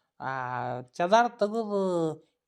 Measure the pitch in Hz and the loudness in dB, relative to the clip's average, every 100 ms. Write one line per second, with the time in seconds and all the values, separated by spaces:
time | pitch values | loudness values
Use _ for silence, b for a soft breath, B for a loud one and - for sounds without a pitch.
0 | _ - 131 131 123 123 123 123 127 - | _ -12 -8 -6 -4 -4 -4 -6 -8 -2
1 | 175 220 240 240 208 226 214 202 190 175 | 4 6 4 2 -2 0 -2 0 0 0
2 | 160 156 _ _ | -2 -4 _ _